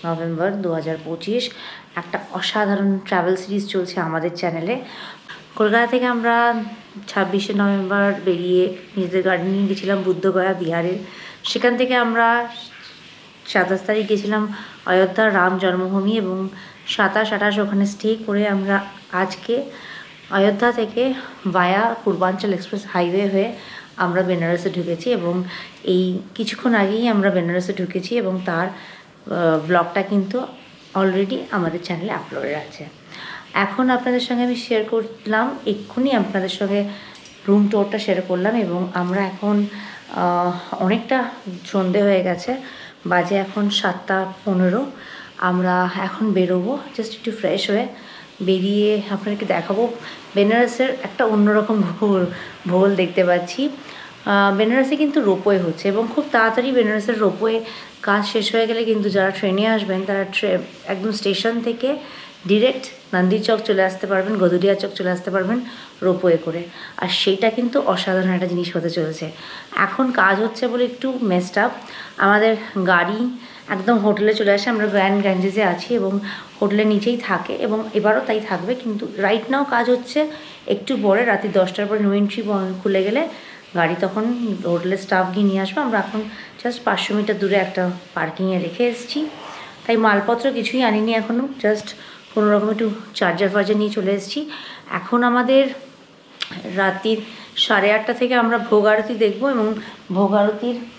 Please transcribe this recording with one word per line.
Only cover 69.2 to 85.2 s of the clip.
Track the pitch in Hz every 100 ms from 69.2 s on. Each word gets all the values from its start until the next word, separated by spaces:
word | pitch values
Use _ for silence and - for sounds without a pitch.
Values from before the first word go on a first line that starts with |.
| 156 - - - - -
এখন | 196 - 262
কাজ | 247 190 196
হচ্ছে | 220 - 247
বলে | 240 240
একটু | 247 262 247
মেসড | 220 180 180 208
আপ। | 240 - - - - -
আমাদের | 196 208 220 214 - 202 185
গাড়ি | 175 170 214 247 - - - -
একদম | 190 190 233
হোটেলে | 208 202 214
চলে | 214 202
আসে, | 202 247
আমরা | 220 214
গ্র্যান্ড | 202 190 202
গ্যাঞ্জেসে | 196 185 190 196
আছি | 196 170 - 233
এবং | 190 202 202 - - -
হোটেলের | 202 208 214
নিচেই | 208 233 240
থাকে | - 180 -
এবং | - 208 214 220
এবারও | 214 214 220 -
তাই | 214
থাকবে, | 214 180 180 254
কিন্তু | 233 208 220 -
right | 202 226 226
now | 269
কাজ | 277 240 240
হচ্ছে। | 247 - 294 302 302 - - -
একটু | 202 196 247
পরে | 202 202 240
রাতে | 196 208
দশটার | 185 185 185 202
পরে | 214
no | 202
entry | 202 202 240 208
ব-, | 196 190 185
খুলে | 202 190
গেলে | 190 247 320 - - - - 180
গাড়ি | 165 175
তখন | 190 202 226 240 226 180 175
হোটেলের | 170 180 190
স্টাফ | - 190